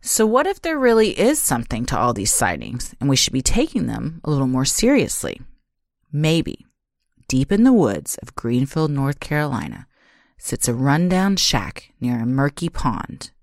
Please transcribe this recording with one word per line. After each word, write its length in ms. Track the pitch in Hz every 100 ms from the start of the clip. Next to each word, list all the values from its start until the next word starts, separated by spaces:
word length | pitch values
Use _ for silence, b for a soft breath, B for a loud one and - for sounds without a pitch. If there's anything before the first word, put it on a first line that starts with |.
So 240 | - - 320
what 220 | 240 302
if 120 | 392
there 160 | 330 311
really 320 | 254 226 214 -
is 180 | 208 302
something 460 | - 120 117 110 120
to 120 | -
all 140 | 120
these 200 | 110 98
sightings 640 | - 104 80 55 120 - -
and 80 | 135
we 80 | 131
should 180 | -
be 100 | 131
taking 420 | 131 214 302 220 123
them 360 | 110 143 165
a 80 | -
little 160 | 147 135
more 180 | 127 139
seriously? 760 | - 226 277 156 - 64 - - - _ _ _ _ _
Maybe. 540 | 147 156 165 - - _ _ _ _ _ _ _
Deep 240 | 131 139
in 120 | 202
the 80 | 247
woods 440 | 240 135 92 69 -
of 100 | -
Greenfield, 560 | - 117 120 135 - 156
North 300 | 143 135 143
Carolina, 680 | - 147 151 131 73 - - b b b b b
sits 280 | - 117 -
a 60 |
rundown 600 | 120 135 147 180 185 190 190
shack 580 | - 117 98 - - _
near 180 | 123 120
a 40 | 117
murky 440 | 131 143 143 165
pond 600 | - 139 107 - - - _